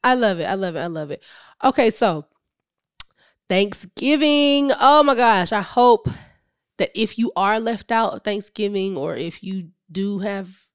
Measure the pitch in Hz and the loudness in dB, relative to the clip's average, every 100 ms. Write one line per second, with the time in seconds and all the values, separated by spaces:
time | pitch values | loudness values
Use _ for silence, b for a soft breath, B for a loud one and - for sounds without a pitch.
0 | 254 254 220 175 175 196 185 156 170 160 | 2 2 2 0 -4 -4 -4 -6 -6 -8
1 | 147 - B B B B 262 277 233 - | -8 -12 B B B B 0 2 2 2
2 | 214 160 - _ _ _ _ _ _ _ | 0 0 -8 _ _ _ _ _ _ _
3 | - _ _ _ _ 185 202 196 180 - | -16 _ _ _ _ 0 0 -6 -14 -4
4 | 262 302 302 294 285 285 277 - 262 302 | 0 2 2 4 2 2 0 4 6 6
5 | 285 240 240 202 175 214 180 - 247 220 | 4 4 4 2 0 -2 -2 4 4 4
6 | - B B B _ _ _ - 190 - | 0 B B B _ _ _ -6 -4 -2
7 | 220 - 226 - 196 220 226 220 - 226 | -4 -2 -4 0 0 0 -2 -6 -2 -2
8 | 226 - - 208 196 - 202 202 190 180 | -2 -4 -6 -6 -8 -6 -4 -2 -4 -4
9 | 151 - 165 - 185 190 170 _ _ 175 | -6 -6 -8 -10 -10 -10 -10 _ _ -6
10 | 196 202 202 196 190 190 _ | -4 -4 -6 -8 -10 -20 _